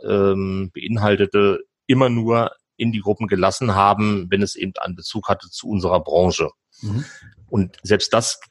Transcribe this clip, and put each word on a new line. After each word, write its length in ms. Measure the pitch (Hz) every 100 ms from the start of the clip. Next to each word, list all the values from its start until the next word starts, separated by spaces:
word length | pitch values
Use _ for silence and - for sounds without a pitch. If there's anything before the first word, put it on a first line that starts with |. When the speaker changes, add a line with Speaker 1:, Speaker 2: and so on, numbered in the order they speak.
| 107
Speaker 1:
ähm, 640 | 101 98 98 95 95 95
beinhaltete, 920 | - 98 113 104 101 98 104 101 87 - _ -
immer 240 | 131 127
nur 420 | 117 113 117 113 - _ -
in 160 | 117
die 80 | 110
Gruppen 260 | 98 101 104
gelassen 480 | 95 95 - 120
haben, 520 | 98 101 104 107 101 90
wenn 120 | 98
es 120 | 101
eben 200 | - 98 -
einen 160 | 92
Bezug 340 | 87 - 110 98
hatte 200 | 98 92
zu 180 | - -
unserer 300 | 101 87 90
Branche. 460 | 73 80 90 - 80 - _ _
Speaker 2:
Mhm. 220 | 107 113 147 - - _ -
Speaker 1:
Und 280 | 107 90 -
selbst 280 | - 104 -
das 280 | 113 - - -